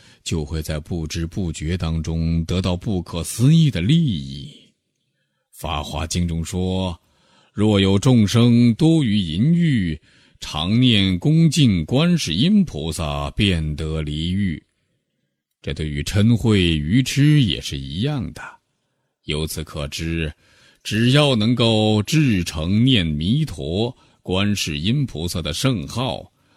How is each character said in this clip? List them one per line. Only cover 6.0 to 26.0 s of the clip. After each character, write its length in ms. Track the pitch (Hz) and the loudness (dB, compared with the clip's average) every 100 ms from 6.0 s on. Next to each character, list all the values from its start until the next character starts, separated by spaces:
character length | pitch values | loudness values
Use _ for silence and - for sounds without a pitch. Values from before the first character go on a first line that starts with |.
| 82 | -4
经 180 | 87 85 | -2 -2
中 160 | 82 | -4
说， 540 | 80 92 92 92 92 82 _ _ _ _ _ | -4 -4 -2 -2 -4 -8 _ _ _ _ _
若 280 | - 107 101 | 0 2 4
有 200 | 95 98 | 4 4
众 280 | 131 123 101 | 4 4 4
生 460 | 117 120 120 120 | 4 6 6 4
多 300 | 107 160 165 | 4 2 4
于 140 | 123 104 | 2 0
淫 360 | 85 82 143 | 0 0 2
欲， 460 | 170 165 123 87 76 _ _ _ _ | 2 2 2 0 -4 _ _ _ _
常 400 | - 78 85 117 | -10 -6 0 4
念 400 | 127 104 95 87 | 4 4 2 0
恭 300 | 147 160 165 | 2 4 4
敬 360 | 165 127 90 76 | 4 4 2 0
观 320 | 123 170 170 | 0 2 0
世 160 | - | 0
音 320 | 80 165 214 180 | 0 4 4 2
菩 260 | 76 80 | -2 -6
萨， 380 | 78 78 71 71 | -4 -4 -4 -6
便 440 | - 104 85 78 73 | 0 2 2 -2 -4
得 260 | 78 80 | -6 -6
离 300 | 76 76 82 | -6 -4 -2
欲。 320 | 95 98 73 - _ _ _ _ _ _ _ _ _ | -2 -2 -6 -12 _ _ _ _ _ _ _ _ _
这 120 | - | -10
对 140 | 76 78 | -6 -6
于 160 | 71 | -6
嗔 320 | 73 101 110 113 | -4 2 2 2
恚 220 | 117 101 | 2 4
愚 440 | 87 80 73 123 | 2 0 0 0
痴 400 | 127 135 147 151 | 0 2 4 4
也 200 | 104 62 | 2 -2
是 160 | - 71 | -6 -10
一 240 | 67 78 | -8 -6
样 320 | 135 143 71 | -4 -4 -8
的。 80 | - - - _ _ _ _ _ _ - | -12 -18 -20 _ _ _ _ _ _ -8
由 220 | 76 78 | -6 -6
此 160 | 87 | -8
可 240 | 78 78 71 | -10 -10 -10
知， 460 | - 82 82 78 - _ _ _ _ | -8 -6 -4 -6 -10 _ _ _ _
只 280 | - 107 120 | -6 0 4
要 260 | 143 147 120 | 4 4 2
能 180 | 110 123 | 2 2
够 480 | 117 110 107 107 | 2 4 4 2
至 400 | 101 156 139 95 | 2 2 2 0
诚 400 | 85 90 82 104 | -2 -4 -2 2
念 220 | 127 120 82 | 2 2 0
弥 400 | 76 85 139 156 | -2 -2 -2 -2
陀、 500 | 80 69 92 120 - _ _ | -6 -6 -4 -4 -6 _ _
观 320 | - 92 101 | -4 -2 0
世 240 | 101 - 73 | -2 -4 -4
音 280 | 92 147 127 | -2 -2 -4
菩 200 | 73 87 | -4 -6
萨 160 | 87 | -4
的 120 | 76 | -6
圣 340 | - 135 110 71 | -2 -2 -2 -6
号， 420 | 107 | -8